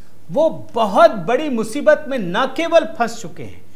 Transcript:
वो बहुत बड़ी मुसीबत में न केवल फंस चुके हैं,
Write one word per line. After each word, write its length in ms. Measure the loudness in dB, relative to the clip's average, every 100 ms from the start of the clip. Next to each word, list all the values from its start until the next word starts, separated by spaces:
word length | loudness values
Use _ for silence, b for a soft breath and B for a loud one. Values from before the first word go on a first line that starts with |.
| b b -6
वो 360 | 0 0 0 -6
बहुत 380 | -2 2 6 6
बड़ी 380 | 4 -2 0 0
मुसीबत 560 | -2 -2 0 4 4 2
में 100 | -4
न 260 | -2 -2 -2
केवल 400 | -2 2 2 2
फंस 360 | -2 -4 -4
चुके 220 | -10 -10
हैं, 200 | -10 -10 -12